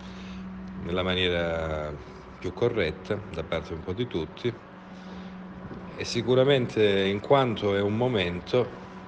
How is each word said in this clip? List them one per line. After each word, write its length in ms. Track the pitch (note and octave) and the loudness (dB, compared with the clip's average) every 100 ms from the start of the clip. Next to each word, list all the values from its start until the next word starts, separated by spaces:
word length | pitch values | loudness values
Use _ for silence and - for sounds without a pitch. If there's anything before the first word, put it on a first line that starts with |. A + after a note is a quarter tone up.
| - - - - - - - - | -14 -12 -10 -10 -10 -10 -10 -8
nella 200 | E2+ F#2 | -2 0
maniera 880 | F#2 F#2 F2+ E2+ E2+ E2 D#2+ D#2 D2+ D2 - - - - | 2 2 4 4 2 0 -2 -2 -4 -8 -12 -14 -16 -8
più 140 | A#2 | -8
corretta 680 | - A#2+ A2+ D#2+ - - G2+ G2 | 0 2 4 0 -2 -4 -4 -4
da 100 | F#2 | -8
parte 280 | D#2+ E2 D#2+ | -4 -4 -2
un 80 | D#2+ | -6
po' 140 | E2+ | -4
di 140 | F#2+ B2 | -4 -2
tutti, 460 | F2 D#2 - A#2+ A2 - - - - - - - - - - - - - - | -2 -4 -4 -6 -6 -12 -18 -16 -16 -14 -12 -12 -12 -14 -12 -12 -12 -10 -8
e 80 | |
sicuramente, 1040 | - A#2+ A2 B2+ C3+ C3+ A#2 A2 G#2 G2 G2 | -4 0 4 6 8 6 4 4 6 6 4
in 160 | G2+ | 2
quanto 560 | - C#3 B2 G2 G#2 G2 | 4 6 6 2 2 4
è 20 | |
un 160 | G2+ A2 | 2 2
momento, 880 | B2+ A2 F2 F2 - B2 - - - - | 2 2 0 -2 2 2 2 -4 -14 -14